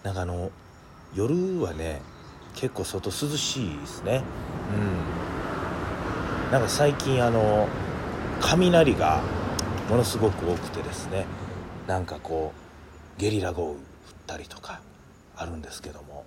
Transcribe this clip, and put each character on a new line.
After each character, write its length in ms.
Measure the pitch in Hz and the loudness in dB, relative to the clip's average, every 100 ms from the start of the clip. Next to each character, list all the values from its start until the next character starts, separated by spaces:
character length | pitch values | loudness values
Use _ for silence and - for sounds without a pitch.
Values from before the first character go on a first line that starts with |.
な 80 | 98 | -4
ん 20 | |
か 60 | 92 | -2
あ 40 | |
の、 280 | 90 87 90 - - - - - - | -2 -2 -4 -8 -20 -20 -20 -20 -8
夜 460 | 90 113 175 185 180 | 0 2 2 2 0
は 120 | 98 | -2
ね、 280 | 80 82 73 71 - - - - | -2 -4 -4 -10 -16 -18 -18 -16
結 200 | - 127 | -4 -4
構 100 | - | -2
外 260 | 90 98 98 | -4 -2 -4
涼 260 | - 147 151 | -2 -2 -2
し 300 | - 135 101 | -2 -2 -2
い 140 | 73 | -4
で 60 | - | -8
す 180 | - | -6
ね。 180 | - 127 - - - - - 104 104 90 80 85 - - - - - - - - - - - - - | 0 0 0 -8 -8 -6 -2 0 0 0 -2 -4 -4 -4 -4 -4 -4 -4 -4 -4 -4 -2 -2 -2 2
う 20 | |
ん。 20 | |
な 60 | 135 | 2
ん 40 | |
か 60 | 110 | 4
最 260 | - 147 | 4 4
近 300 | 143 135 131 | 4 2 4
あ 60 | 120 | 4
の、 380 | 117 107 104 104 - - - - - - - | 6 6 6 4 0 -4 -4 -4 -4 -4 0
雷 540 | - 170 180 170 147 | 4 6 8 8 8
が 280 | 110 78 78 - - - - - - - | 6 4 4 2 -2 -2 -2 -2 -4 2
も 80 | 117 | 4
の 80 | |
す 140 | 117 107 | 4 4
ご 120 | 110 | 2
く 180 | 92 85 | 2 0
多 60 | |
く 160 | 85 - | -2 -2
て 120 | 85 | -6
で 100 | - | -6
す 160 | - - | -6 -4
ね、 180 | 95 90 - - - - - - | -4 -4 -8 -8 -10 -10 -12 -4
な 100 | 92 | -2
ん 80 | 87 | -2
か 140 | 78 | -8
こ 320 | - 80 78 - - - - - - - | -4 -2 -2 -6 -20 -20 -20 -20 -20 -2
う、 40 | |
ゲ 100 | 101 | 0
リ 100 | 107 | 2
ラ 120 | 90 | -2
豪 180 | 85 80 | -2 -4
雨 20 | |
降 60 | 71 | -6
っ 20 | 67 - - - - | -14 -20 -20 -18 -12
た 80 | - | -12
り 80 | |
と 160 | - - | -12 -16
か 200 | - - - - - - - | -14 -14 -16 -20 -20 -20 -20
あ 100 | - | -12
る 120 | 82 82 | -10 -8
ん 60 | |
で 100 | 73 | -12
す 100 | - | -14
け 80 | - | -14
ど 140 | 71 | -16
も 200 | 71 71 | -16 -16